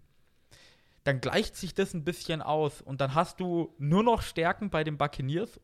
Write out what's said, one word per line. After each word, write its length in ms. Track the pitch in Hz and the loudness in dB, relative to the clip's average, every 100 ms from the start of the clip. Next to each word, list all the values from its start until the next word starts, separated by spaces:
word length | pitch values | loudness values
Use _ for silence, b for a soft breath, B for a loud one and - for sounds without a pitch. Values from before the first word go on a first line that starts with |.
| - _ _ _ b b b b b b | -16 _ _ _ b b b b b b
dann 180 | 143 131 | -2 0
gleicht 340 | 131 196 - - | 2 0 0 -4
sich 200 | 175 - | -8 -2
das 180 | 196 | -2
ein 100 | 170 | -2
bisschen 380 | 151 170 - 160 | -4 -4 -4 -4
aus. 400 | - 156 147 - | 0 0 0 -4
Und 200 | - 135 | -8 -2
dann 120 | 135 | 0
hast 260 | 151 180 - | 2 0 -2
du 360 | 180 170 156 - | -2 0 -2 -2
nur 240 | 143 185 | 2 4
noch 220 | 233 226 | 6 4
Stärken 480 | - 170 165 196 202 | 0 0 0 0 -2
bei 120 | 160 | 0
den 140 | 156 147 | 0 0
Buccaneers 600 | 147 - 131 165 226 - | -2 -2 -2 -2 -4 -8